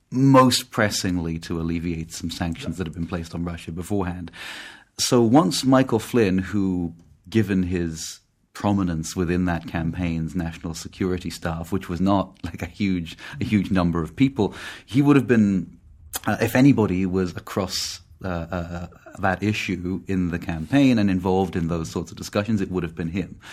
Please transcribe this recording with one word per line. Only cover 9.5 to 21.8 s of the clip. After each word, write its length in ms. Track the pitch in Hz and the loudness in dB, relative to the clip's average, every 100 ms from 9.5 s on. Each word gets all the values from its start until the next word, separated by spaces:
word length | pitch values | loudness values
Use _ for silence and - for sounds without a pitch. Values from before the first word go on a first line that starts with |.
| 85 - | -2 -4
campaign's 640 | 87 82 82 87 82 82 | -4 -4 -2 -2 -2 -4
national 400 | 90 82 82 85 | -4 -6 -6 -10
security 560 | 80 - - 95 90 85 | -10 -10 -4 -2 -2 -6
staff, 420 | - 87 82 85 | -8 -6 -6 -4
which 180 | 98 92 | -6 -4
was 120 | 85 | -2
not, 380 | 95 98 90 - | 2 2 0 -8
like, 200 | - - | -12 -8
a 20 | 85 | -10
huge, 520 | - 101 92 82 - - - | -4 -2 -2 -6 -12 -14 -8
a 40 | |
huge 260 | - 107 95 | 0 0 2
number 320 | 95 87 85 | 2 2 2
of 140 | 80 - | -2 2
people, 400 | 135 135 98 - - - - | 2 4 -2 -2 -14 -16 -4
he 160 | 127 | 2
would 140 | 143 143 | 6 6
have 120 | 107 | 6
been, 500 | 120 104 95 - - - - - - - | 4 4 2 -2 -12 -20 -20 -12 -8 -4
uh, 120 | 104 | 0
if 140 | 113 127 | 2 6
anybody 500 | 139 110 104 92 95 | 6 6 4 2 0
was 300 | 92 90 85 | 0 -2 -4
across, 640 | - - 92 - - - - - | -6 -4 -4 -4 -8 -10 -18 -10
uh, 40 | 95 | -6
uh, 600 | 87 82 90 85 87 87 - - - | -6 -4 -6 -6 -8 -10 -16 -20 -2
that 240 | 95 92 | 0 0
issue 580 | 101 104 - 87 90 92 - | 0 -2 -2 -4 -4 -6 -2
in 220 | 95 87 | 0 0
the 100 | 85 | -2
campaign 580 | - 82 80 139 135 117 | -4 -6 0 4 4 4
and 140 | 101 | 2
involved 440 | 92 95 92 95 92 | 2 2 2 2 0
in 120 | 82 | -2
those 240 | 82 | -2